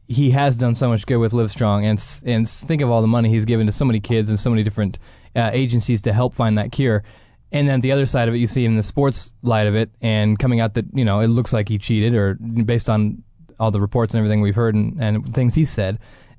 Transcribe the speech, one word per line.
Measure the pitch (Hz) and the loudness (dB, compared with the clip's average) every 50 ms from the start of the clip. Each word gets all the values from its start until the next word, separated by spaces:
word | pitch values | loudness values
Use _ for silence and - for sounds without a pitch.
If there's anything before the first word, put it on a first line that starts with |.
| _ | _
he | - 113 127 143 131 | -4 0 2 2 4
has | 127 139 143 143 123 | 4 4 2 2 2
done | 117 127 120 117 | 2 0 0 0
so | 117 135 123 | 0 0 0
much | 117 107 - | 0 0 0
good | - 131 | 0 0
with | 117 113 110 | 2 2 2
Livestrong, | 110 120 113 104 - - 117 104 101 104 104 | 2 0 0 -2 -2 -2 0 0 2 2 0
and | 107 107 104 | 0 0 -2
s-, | - - - - - | -4 -8 -16 -10 -4
and | 123 120 110 113 | -2 -2 0 -2
s-, | 110 - - | -2 -6 -8
think | - - 165 147 | -6 -4 -2 0
of | 143 120 | 0 2
all | 117 113 | 2 2
the | 110 113 | 2 2
money | 117 120 113 110 | 2 2 2 2
he's | 113 113 107 | 2 2 2
given | 113 120 113 110 | 0 0 2 2
to | 107 | 0
so | 101 - 139 | 0 0 0
many | 131 113 110 | 0 0 0
kids | 107 - 117 110 107 107 | 0 0 0 0 0 0
and | 107 98 | -2 0
so | - 120 | 0 0
many | 117 110 | 0 0
different, | 104 104 101 - 104 95 - - - - - - - - - | 0 0 -2 -2 -2 -2 -4 -8 -16 -20 -20 -20 -20 -6 -2
uh, | 123 117 110 | -2 -2 0
agencies | 107 127 135 120 120 120 110 - 120 107 | 0 0 0 0 0 0 0 0 0 0
to | - 120 | 0 0
help | 104 113 127 127 - | 0 2 0 0 0
find | - 123 110 107 107 | -2 0 0 2 0
that | 101 - | -2 -2
cure. | - - 139 123 107 104 - - - - - - _ _ _ - | -2 -2 0 2 0 0 -2 -6 -14 -20 -20 -20 _ _ _ -6
And | - 147 143 143 | -2 0 0 0
then | 135 127 | 0 0
the | 120 131 | 0 0
other | 135 139 139 | 2 0 0
side | 127 - 131 117 117 | 0 0 0 0 0
of | 117 | 0
it, | 120 | 0
you | 120 | -2
see | 107 - 135 123 | -2 0 0 0
in | 113 113 | 2 2
the | 110 104 | 0 -2
sports | - - 139 139 139 - - - - - - | -2 -2 0 0 0 0 -4 -8 -16 -16 -6
light | - 120 113 110 107 | -2 0 0 2 2
of | 104 101 | 2 2
it, | 110 113 - - _ | 0 -2 -4 -6 _
and | - 113 110 107 104 107 107 104 | -2 -2 0 2 2 2 2 2
coming | - 127 120 113 | 2 0 2 2
out | 113 110 104 | 0 0 -2
that, | 117 104 - - | -4 -4 -4 -2
you | 135 123 | -2 0
know, | 107 98 104 | 2 2 2
it | 113 | 2
looks | 113 117 123 117 - | 2 2 0 0 0
like | - 110 104 101 | -2 -2 -2 -2
he | 107 101 | -4 -4
cheated, | - - 117 107 104 117 120 | -2 0 0 2 2 2 2
or | 110 101 98 95 | 2 2 0 -2
based | - 110 117 113 117 113 113 120 117 - - | -4 -6 -4 -2 -2 0 0 0 -2 0 0
on | 110 107 107 104 - - - - - - - - - - | 0 0 0 0 -2 -6 -12 -20 -20 -20 -20 -18 -8 -4
all | 113 110 | -2 -2
the | 104 101 | 0 0
reports | 101 101 - 123 117 104 - | -2 0 0 -2 -2 0 0
and | 113 | 0
everything | 107 107 107 107 | 0 2 2 2
we've | 104 101 98 | 2 0 0
heard | 117 117 113 107 | 0 0 2 2
and, | 107 104 110 - - | 0 0 -2 -4 -4
and | 113 107 107 107 - 127 117 | -2 -2 -2 -2 -4 -4 -2
things | 131 127 120 - | 0 0 2 2
he | 151 160 | 2 0
said. | 135 - - 101 95 104 110 - - - - - - - | 0 -2 -2 -4 -4 -4 -6 -10 -16 -20 -20 -20 -20 -8